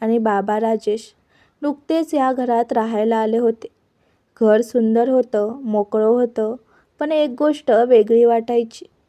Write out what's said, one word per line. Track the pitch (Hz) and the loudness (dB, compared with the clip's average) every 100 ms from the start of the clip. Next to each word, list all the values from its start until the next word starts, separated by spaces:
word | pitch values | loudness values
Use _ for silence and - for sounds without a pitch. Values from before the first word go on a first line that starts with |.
आणि | 220 233 | -4 -2
बाबा | 220 202 202 214 | -2 -2 -2 -2
राजेश | 226 220 208 220 - _ _ _ _ - | -2 -4 -4 -6 -8 _ _ _ _ -8
नुकतेच | 294 294 - 320 320 | -8 -6 -4 -4 -2
या | 294 262 | -2 -2
घरात | 262 247 233 233 | -2 -2 -2 0
राहायला | 240 226 214 220 226 | -2 -2 -2 0 0
आले | 220 226 | -2 0
होते. | 233 226 - _ _ _ _ _ _ - | -2 -2 -10 _ _ _ _ _ _ -2
घर | 220 214 | 2 2
सुंदर | 240 247 220 226 254 | 2 0 0 2 2
होतं, | 262 247 214 208 277 | 0 0 -2 -4 -6
मोकळं | 240 208 208 220 214 | -6 -4 -2 0 2
होतं, | 240 233 233 220 254 _ _ _ - | 2 0 -2 -6 -6 _ _ _ -8
पण | 302 | -4
एक | 311 302 247 | -2 -2 0
गोष्ट | 302 294 - | -2 -2 0
वेगळी | 220 247 233 220 233 233 | 2 4 4 4 4 4
वाटायची. | 233 226 240 226 - - _ | 2 -2 -4 -4 -10 -20 _